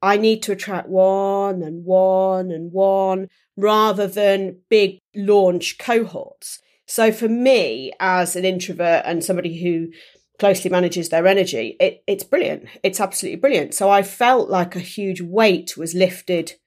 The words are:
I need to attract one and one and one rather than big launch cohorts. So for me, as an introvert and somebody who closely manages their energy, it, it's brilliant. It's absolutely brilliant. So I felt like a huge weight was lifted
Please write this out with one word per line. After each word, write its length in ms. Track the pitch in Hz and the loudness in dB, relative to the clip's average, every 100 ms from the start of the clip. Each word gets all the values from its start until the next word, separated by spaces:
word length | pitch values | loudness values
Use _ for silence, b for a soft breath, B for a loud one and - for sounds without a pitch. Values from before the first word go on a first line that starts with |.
I 140 | 190 208 | 2 2
need 280 | 220 220 | 2 0
to 100 | - | -2
attract 340 | 190 - 185 - | -8 -6 -8 -2
one 720 | 185 190 190 196 196 196 185 | 2 4 2 0 0 -2 -4
and 220 | 160 170 | -6 -10
one 680 | 175 185 185 185 190 185 185 | 0 4 4 4 2 0 -4
and 200 | 165 170 | -8 -6
one 560 | 180 196 196 190 190 190 _ _ - | 0 2 2 2 -2 -6 _ _ -2
rather 500 | 208 214 220 196 202 | 2 4 2 0 -2
than 540 | 196 202 196 190 - _ | 0 2 2 -2 -8 _
big 300 | 220 202 185 _ | 2 2 -2 _
launch 640 | 208 196 208 185 175 170 - | -10 2 4 4 2 -4 -10
cohorts. 840 | - 233 208 165 - - - - _ _ _ | 0 0 0 -8 -14 -16 -18 -18 _ _ _
So 260 | - 226 | 0 2
for 160 | 220 226 | 2 -2
me, 640 | 233 254 254 156 113 135 - | 0 2 2 2 -4 -10 -4
as 360 | 190 180 175 180 | -2 0 0 -2
an 80 | 185 | -2
introvert 560 | 185 180 170 170 170 - | -2 -6 -4 0 0 0
and 180 | 170 | -4
somebody 380 | 165 180 180 165 | -2 -4 -4 -6
who 280 | 175 165 165 B B B B _ | -4 -2 -4 B B B B _
closely 320 | 202 190 185 | 0 2 0
manages 400 | 180 180 175 165 | 0 0 -2 -2
their 160 | 165 175 | 0 2
energy, 500 | 196 180 131 113 - | 2 0 -2 -6 -2
it, 240 | 185 - - | -2 -2 -6
it's 180 | 196 | -6
brilliant. 440 | - - - - - - | -2 -2 -2 -6 -12 -6
It's 160 | - 185 | -4 -2
absolutely 400 | 196 - - 175 | -4 -4 -8 -2
brilliant. 340 | 269 233 143 | 0 0 -2
So 160 | - 196 | -2 4
I 140 | 202 | 4
felt 480 | 196 - 240 254 - | 2 0 2 2 2
like 240 | 190 175 180 | -2 -2 -6
a 40 | |
huge 400 | - - 202 175 | -12 -8 -6 -6
weight 560 | 175 190 220 180 - - | -4 2 2 2 -4 -12
was 200 | 160 170 | -8 0
lifted 580 | 185 - - 175 165 - | 0 0 -6 -4 -4 -12